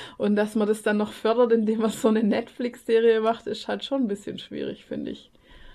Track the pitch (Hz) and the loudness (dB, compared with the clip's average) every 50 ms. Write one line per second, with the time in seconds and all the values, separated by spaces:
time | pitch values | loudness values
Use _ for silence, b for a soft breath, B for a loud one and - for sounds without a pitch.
0 | B B B B - 208 208 202 208 208 - 220 214 208 214 214 - 220 208 208 | B B B B 0 0 2 2 2 0 0 0 0 0 0 0 0 0 0 0
1 | 214 208 - - - 220 226 240 247 233 226 233 214 208 220 220 214 226 220 - | 0 -2 -4 -2 0 0 2 4 4 4 4 2 2 2 0 0 0 -2 0 2
2 | - 226 214 214 226 202 240 - 233 - - - 240 240 240 - - - 226 226 | 2 2 2 4 2 2 2 0 -2 -6 -6 -6 -6 -6 -8 -8 -2 2 2 4
3 | 226 233 226 220 220 226 233 226 - - 214 214 - - 208 202 - - 277 277 | 6 6 4 4 2 0 0 -2 -4 -8 -8 -8 -6 -6 -8 -6 -6 -4 -2 -2
4 | 254 202 202 202 - - - - - - - - - - - - - - - - | -2 -2 -2 -4 -8 -10 -12 -12 -12 -12 -10 -8 -8 -8 -8 -10 -12 -12 -10 -8
5 | - - - - - _ _ b b b b b b b b | -8 -8 -10 -12 -14 _ _ b b b b b b b b